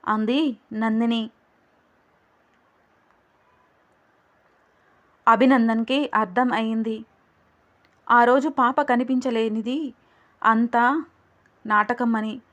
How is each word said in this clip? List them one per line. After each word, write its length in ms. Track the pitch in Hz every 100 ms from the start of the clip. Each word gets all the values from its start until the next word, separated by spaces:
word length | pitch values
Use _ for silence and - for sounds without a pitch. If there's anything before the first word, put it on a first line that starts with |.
| -
అంది 500 | 214 220 262 311 226 _
నందిని. 580 | 220 226 220 233 233 226 _ _ _ _ _ _ _ _ _ _ _ _ _ _ _ _ _ _ _ _ _ _ _ _ _ _ _ _ _ _ _ _ _ _ _ _ _ _ _ -
అభినందన్కి 840 | 226 254 262 226 226 226 262 285
అర్థం 380 | - 214 185 247
అయింది. 520 | 226 226 226 220 220 226 _ _ _ _ _ _ _ _ _ -
ఆ 140 | 240
రోజు 240 | 240 262 294
పాప 340 | 277 247 262
కనిపించలేనిది 1120 | 285 247 247 254 254 226 226 214 220 269 294 - _ _ _ _
అంతా 600 | - 226 233 240 240 302 311 _ _ _ _ _ 220
నాటకమని. 760 | 208 208 240 240 226 220 233 _